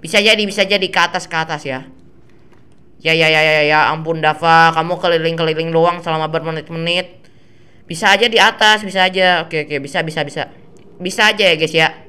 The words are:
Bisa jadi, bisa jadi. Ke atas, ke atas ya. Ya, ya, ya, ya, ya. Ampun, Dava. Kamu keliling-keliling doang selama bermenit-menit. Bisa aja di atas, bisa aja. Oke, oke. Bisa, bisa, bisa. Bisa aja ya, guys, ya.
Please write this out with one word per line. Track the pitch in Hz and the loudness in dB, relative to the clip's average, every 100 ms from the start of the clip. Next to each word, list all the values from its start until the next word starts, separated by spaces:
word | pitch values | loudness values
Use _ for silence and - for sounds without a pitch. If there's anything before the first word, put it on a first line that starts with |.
Bisa | 170 214 | -2 0
jadi, | 208 214 | 2 2
bisa | 208 202 196 | 0 -2 0
jadi. | 202 185 | 0 0
Ke | 185 | 0
atas, | 175 180 175 | 0 -2 -6
ke | 165 | -6
atas | 160 151 | -4 -6
ya. | 143 131 - - - - - - - - - - - - | -8 -10 -12 -20 -20 -20 -20 -20 -20 -20 -20 -20 -20 -8
Ya, | 160 | -2
ya, | 165 160 | 2 2
ya, | 156 | 4
ya, | 156 156 151 | 4 2 2
ya. | 151 131 | 2 2
Ampun, | 156 160 165 | 0 -4 -2
Dava. | 156 156 165 165 165 | -2 0 4 6 6
Kamu | 160 165 175 | 4 -2 -2
keliling-keliling | 180 165 165 165 160 156 165 | 0 0 -2 -2 -2 -2 -2
doang | 165 170 175 | 2 2 0
selama | 170 160 156 | -4 -4 -2
bermenit-menit. | 160 156 160 151 165 165 175 180 - - - - - - - - | -4 -6 -8 -10 -8 -4 -4 -6 -14 -20 -20 -20 -20 -20 -20 -14
Bisa | 165 214 | -2 2
aja | 202 233 | 2 2
di | 220 | 4
atas, | 202 220 214 214 | 2 4 2 2
bisa | 208 190 185 | -2 0 0
aja. | 185 185 175 165 | 2 2 2 -2
Oke, | 160 | -6
oke. | 147 147 | -4 -6
Bisa, | 139 175 | -6 -6
bisa, | 165 160 147 | -4 -4 -6
bisa. | 156 - - - - - - | -6 -10 -12 -20 -20 -20 -10
Bisa | 180 - 214 | -8 0 0
aja | 214 196 | 2 0
ya, | |
guys, | 160 156 | 2 0
ya. | 160 156 - | 0 0 -2